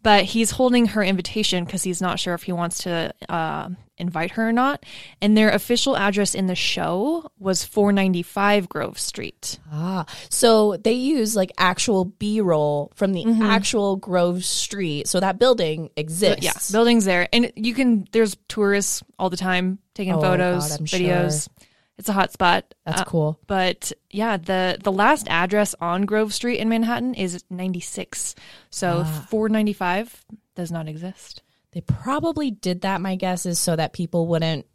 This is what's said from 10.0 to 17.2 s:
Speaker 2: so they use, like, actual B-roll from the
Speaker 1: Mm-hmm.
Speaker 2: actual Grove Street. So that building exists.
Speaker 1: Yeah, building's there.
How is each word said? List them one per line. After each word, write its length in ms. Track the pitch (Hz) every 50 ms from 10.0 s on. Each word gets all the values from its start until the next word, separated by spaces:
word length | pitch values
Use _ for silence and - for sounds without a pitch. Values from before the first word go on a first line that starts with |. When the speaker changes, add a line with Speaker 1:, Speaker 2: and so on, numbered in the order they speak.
| - - - - - -
Speaker 2:
so 480 | - - - 233 226 220 214 208 196
they 160 | 165 - 220 233
use, 420 | 254 254 277 311 277 220 214 233
like, 160 | 214 190 185 - -
actual 460 | 185 180 180 - - - 214 190 185
B-roll 840 | 180 - _ - 208 214 220 208 180 165 151 151 147 147 147 143 - _
from 180 | - 202 190 196
the 100 | 175 -
Speaker 1:
Mm-hmm. 200 | 226 233 220 220
Speaker 2:
actual 540 | 208 220 220 196 - - 220 202 196 196
Grove 460 | 190 - - 175 180 175 175 175 185 180
Street. 640 | - - - - - - 202 190 165 147 147 -
So 120 | - - 180
that 180 | 185 190 185
building 540 | 196 240 262 254 226 180 156 156 160 165 - _
exists. 480 | - 156 156 160 170 208 185 147 - 143
Speaker 1:
Yeah, 100 | 170 - - - -
building's 340 | 196 214 233 233 240 233 202
there. 240 | 190 185 175